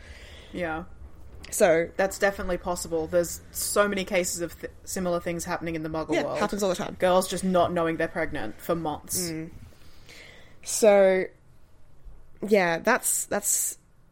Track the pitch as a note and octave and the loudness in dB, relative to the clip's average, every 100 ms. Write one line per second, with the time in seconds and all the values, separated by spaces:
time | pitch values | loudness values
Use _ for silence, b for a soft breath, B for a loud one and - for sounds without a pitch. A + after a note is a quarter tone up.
0 | B B B B B F#3 E3 D#3+ F3+ - | B B B B B -8 -6 -6 -10 -14
1 | - - - - - - F#3+ D#3+ E3 - | -16 -16 -16 -16 -6 4 6 6 2 0
2 | F#3+ - G3 G3 F#3+ F3 F#3+ F3 E3 E3 | -2 2 0 0 -2 -4 -4 -6 -4 -4
3 | D#3+ F3 E3+ - - - - G#3+ G3+ F#3+ | 0 0 0 -4 -10 -6 0 2 2 0
4 | F#3 F#3+ F3 F3 E3+ - - - - G3 | 0 0 0 -4 -6 -8 -14 -14 -8 -4
5 | F3+ F3 F3 E3+ F3+ E3+ E3 E3 D#3+ D#3+ | -2 -2 -2 -4 -4 -4 -4 -6 -4 -4
6 | D#3 D#3+ C#3+ C#3 G#3 G3+ G3+ F3 - - | -2 0 0 0 -2 0 0 0 -4 0
7 | F#3 F#3 F#3 F3 F#3+ F3+ D3+ F3 E3 E3 | 4 4 2 -2 2 4 4 2 0 0
8 | E3 F3+ D#3 C#3 A2 - - E3 D#3 D3 | -2 -2 -4 -4 -6 -6 -4 -2 -2 -6
9 | - F#3 E3+ D#3+ D#3+ - - B B B | -6 -4 -4 -6 -8 -12 -16 B B B
10 | B B B B B B - - G#3+ G3+ | B B B B B B -6 4 8 8
11 | F#3+ F#3+ - - - - - - - - | 8 4 0 -8 -20 -20 -20 -20 -20 -18
12 | - - - - G3+ G#3 F3 E3 G#3+ B3 | -16 -16 -18 -10 2 4 4 2 2 2
13 | - - - G#3 - - - - - - | 0 -2 -2 -2 0 0 -2 -6 -16 -20
14 | - | -20